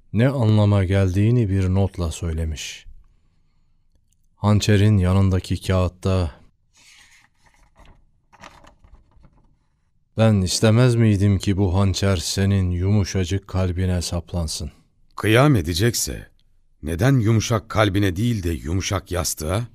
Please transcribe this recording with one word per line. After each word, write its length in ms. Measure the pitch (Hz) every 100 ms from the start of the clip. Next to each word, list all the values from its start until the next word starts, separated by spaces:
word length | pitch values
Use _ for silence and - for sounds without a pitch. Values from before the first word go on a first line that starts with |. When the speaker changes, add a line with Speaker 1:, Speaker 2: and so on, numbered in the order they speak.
| _
Speaker 1:
Ne 160 | 95 127
anlama 560 | 139 110 107 104 101
geldiğini 640 | 92 98 95 90 107 123 110
bir 200 | 98 92
notla 440 | 95 95 - 82
söylemiş. 760 | 78 87 82 82 80 - - - - - _ _ _ _ _ _ _ _ _ _ _ _ _
Hançerin 600 | 104 104 - 104 104 104
yanındaki 680 | 90 95 95 92 - 92 -
kağıtta, 640 | 92 90 - 98 95 87 - - _ _ _ _ - _ _ _ _ _ _ _ _ - - _ _ _ _ - - - _ _ - _ _ - _ _ _ _ _ _ _ _ -
"Ben 180 | 113
istemez 600 | 104 92 - 113 110 127
miydim 440 | 117 117 101 101 95
ki 180 | - 95
bu 180 | 98
hançer 420 | 92 98 90 98 92
senin 540 | - - 98 101 90
yumuşacık 760 | 87 92 104 92 98 90 98 -
kalbine 540 | 92 92 87 92 90
saplansın?" 680 | 85 87 - 90 80 - 73 - _ _ _ -
Speaker 2:
Kıyam 400 | 104 110 147 127
edecekse 680 | 78 85 113 - - 58 52 _ _ _ _ _
neden 360 | 73 82 120 139
yumuşak 500 | 104 113 - 113 -
kalbine 480 | 104 107 95 101 85
değil 260 | 117 113
de 80 | 87
yumuşak 600 | 80 65 92 90 98 -
yastığa? 520 | 87 76 - 78 95 120